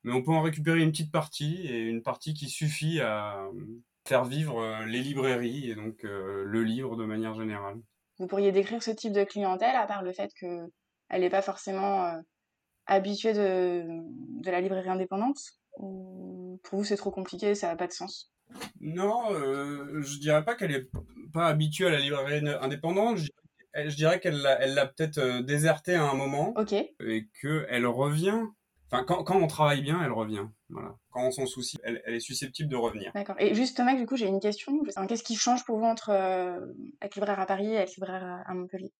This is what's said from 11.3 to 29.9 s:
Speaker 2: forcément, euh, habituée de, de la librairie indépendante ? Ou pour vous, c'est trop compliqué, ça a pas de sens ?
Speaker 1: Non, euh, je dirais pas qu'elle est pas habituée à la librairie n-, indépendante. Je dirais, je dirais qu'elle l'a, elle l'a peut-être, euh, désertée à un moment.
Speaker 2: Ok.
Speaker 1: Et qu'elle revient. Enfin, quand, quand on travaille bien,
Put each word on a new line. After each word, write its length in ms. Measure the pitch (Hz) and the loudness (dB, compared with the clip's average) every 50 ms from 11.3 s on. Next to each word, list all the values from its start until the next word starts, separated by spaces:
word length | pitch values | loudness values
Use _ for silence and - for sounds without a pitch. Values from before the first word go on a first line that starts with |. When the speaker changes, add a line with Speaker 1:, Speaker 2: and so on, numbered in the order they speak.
| 185 196 | 4 2
Speaker 2:
forcément, 640 | 196 - 190 - - 202 190 190 196 202 196 190 180 | 2 0 -6 -6 -6 -6 -2 0 0 2 2 2 0
euh, 140 | 175 165 165 165 _ _ _ _ _ _ _ _ _ _ _ _ | 0 -2 -6 -10 _ _ _ _ _ _ _ _ _ _ _ _
habituée 480 | - 196 196 190 202 208 196 - 226 214 | 4 4 4 4 2 -4 0 2 2 4
de, 500 | 208 202 190 185 185 180 180 175 175 170 165 165 165 165 - - - - - - - | 4 4 4 4 4 2 2 2 0 -2 -4 -8 -10 -10 -12 -12 -12 -12 -10 -10 -6
de 80 | 160 185 | -4 0
la 100 | 180 175 | 0 0
librairie 280 | 185 190 190 185 185 185 | 0 0 0 -2 0 0
indépendante ? 500 | 185 185 185 185 190 196 220 262 285 - - - _ _ _ _ - - | 0 0 0 -2 -2 0 0 0 0 -2 -8 -16 _ _ _ _ -16 -12
Ou 800 | 196 190 190 190 185 185 185 185 185 185 185 180 180 180 185 190 | -12 -10 -10 -12 -12 -14 -14 -14 -12 -12 -12 -10 -10 -12 -12 -14
pour 160 | _ - - 196 | _ -4 -2 -2
vous, 60 | 208 | 0
c'est 120 | - 214 | 0 -2
trop 140 | 196 - 202 | 0 -2 -4
compliqué, 440 | 190 - 185 - - 180 214 202 208 | -4 -4 -8 -8 -6 -2 0 0 0
ça 160 | 202 - 170 | 2 0 -4
a 60 | 170 | -2
pas 100 | 165 180 170 | -2 -4 -6
de 40 | |
sens ? 400 | - - 175 196 - - - _ _ _ _ _ - - - - _ - | -6 -10 -10 -10 -10 -14 -16 _ _ _ _ _ -16 -14 -14 -14 _ -10
Speaker 1:
Non, 540 | - 151 165 180 196 202 220 240 233 214 202 | -10 -6 -2 0 0 2 2 2 0 0 0
euh, 680 | 156 139 135 135 139 139 143 143 143 143 143 147 151 | 0 0 0 0 0 -2 -4 -6 -8 -8 -6 -6 -6
je 180 | 143 139 143 143 | -4 -4 -6 -2
dirais 260 | 143 156 151 151 156 | 2 4 4 6 6
pas 100 | 226 240 | 2 -2
qu'elle 180 | 233 196 165 | 0 -2 0
est 160 | 139 135 131 - - - - - - - - - 151 | 0 -2 -4 -4 -10 -10 -10 -10 -18 -20 -18 -6 0
pas 140 | 160 170 165 | 2 4 4
habituée 400 | 151 151 156 156 151 - 185 175 | 6 6 4 2 2 2 4 4
à 20 | |
la 80 | 156 139 | 4 4
librairie 380 | 143 143 147 139 135 143 147 | 4 2 0 0 0 0 0
n-, 220 | 151 151 147 139 - | 2 2 0 0 0
indépendante. 560 | 135 135 143 151 156 170 185 196 214 233 233 190 | 0 -2 -2 -2 -2 0 4 4 4 4 4 2
Je 60 | 156 | -2
dirais, 680 | 139 - _ _ _ _ _ _ _ - 151 147 151 | -4 -6 _ _ _ _ _ _ _ -6 -4 -4 -4
je 60 | 147 | 0
dirais 240 | 143 156 160 180 185 | 4 4 4 4 4
qu'elle 200 | - 180 147 143 | 2 0 0 4
l'a, 220 | 139 139 135 123 | 4 4 6 6
elle 100 | 135 135 | 4 4
l'a 140 | 135 143 139 | 4 4 2
peut-être, 320 | 131 - - 160 156 151 151 | 2 2 -2 -2 0 2 2
euh, 240 | 135 127 123 123 | 2 2 2 0
désertée 520 | 127 127 147 147 151 160 151 - _ 180 180 | 0 0 2 4 6 4 4 4 _ 2 4
à 140 | 170 151 143 | 4 4 4
un 60 | 135 | 2
moment. 400 | 135 139 139 135 143 160 208 233 | 0 0 0 2 2 0 2 2
Speaker 2:
Ok. 160 | 208 220 - | 0 0 2
Speaker 1:
Et 560 | 202 202 320 - - _ - 113 110 110 110 - _ - | 2 0 0 -2 -8 _ -4 -2 -2 -2 -2 -6 _ -6
qu'elle 440 | - 143 156 156 - - 123 120 120 | -2 0 0 0 0 0 0 2 2
revient. 540 | 123 113 123 139 147 151 156 170 196 214 226 226 214 - _ _ _ _ _ _ - | 2 2 2 2 2 2 2 2 2 2 2 -2 -4 -8 _ _ _ _ _ _ -2
Enfin, 140 | - 123 | -2 -2
quand, 220 | - - 175 - - | 2 2 0 0 2
quand 120 | - 185 | 4 4
on 120 | 196 180 156 | 4 4 4
travaille 340 | - - 156 147 143 139 | 4 4 4 4 4 2
bien, 180 | 139 143 | 2 0